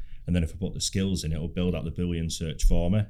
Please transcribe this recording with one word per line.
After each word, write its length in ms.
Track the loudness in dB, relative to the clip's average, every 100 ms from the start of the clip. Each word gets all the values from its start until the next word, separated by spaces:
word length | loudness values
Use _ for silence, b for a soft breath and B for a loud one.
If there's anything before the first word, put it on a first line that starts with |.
| b b 0
And 80 | 2
then 80 |
if 80 | 0
I 40 | -2
put 160 | -4
the 80 | -2
skills 420 | -2 0 0 0
in, 80 | -2
it'll 160 | -2 -2
build 280 | -2 -2 -2
out 100 | -4
the 60 |
Boolean 400 | -4 -2 -2 -2
search 320 | -4 -6 2
for 260 | 4 6 4
me. 100 | 2